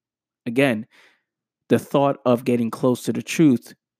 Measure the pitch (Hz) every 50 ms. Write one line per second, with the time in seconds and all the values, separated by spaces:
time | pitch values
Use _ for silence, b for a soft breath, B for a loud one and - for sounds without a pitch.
0 | _ _ _ _ _ _ _ _ - 123 113 135 143 139 113 107 117 - b b
1 | b b b b b b b _ _ _ _ _ _ - 143 - - - - 143
2 | 139 139 139 - - 127 123 117 127 127 120 120 117 113 - - - 127 123 -
3 | - - 113 - 117 - - - 165 147 123 113 - - - _ _ _ _ _